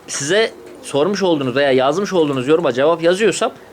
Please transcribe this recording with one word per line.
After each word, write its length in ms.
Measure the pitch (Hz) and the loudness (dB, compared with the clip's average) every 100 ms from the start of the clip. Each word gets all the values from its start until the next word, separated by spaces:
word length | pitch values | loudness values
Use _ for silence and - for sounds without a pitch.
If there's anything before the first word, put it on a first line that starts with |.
| - | -14
Size 440 | - 143 202 - - - - | -8 -2 0 0 -4 -20 -18
sormuş 400 | - 139 165 202 | -6 -2 0 0
olduğunuz 340 | 190 156 131 127 | 0 0 0 0
veya 160 | 143 | 2
yazmış 400 | 131 131 165 202 | 2 2 0 -2
olduğunuz 360 | 185 151 135 123 | 0 0 0 2
yoruma 240 | 160 156 | 2 2
cevap 300 | 120 147 165 | 0 0 2
yazıyorsam 500 | 165 180 214 - 233 - - | 0 2 0 0 -4 -6 -14